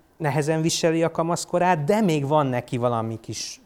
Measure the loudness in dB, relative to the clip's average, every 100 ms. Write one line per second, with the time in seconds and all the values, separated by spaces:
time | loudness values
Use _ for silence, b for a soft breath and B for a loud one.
0 | _ -6 -2 0 0 0 0 0 0 2
1 | 0 0 -2 -4 -2 0 2 2 2 2
2 | 2 2 2 2 2 0 -2 -2 0 0
3 | -2 -6 -10 -10 -10 -12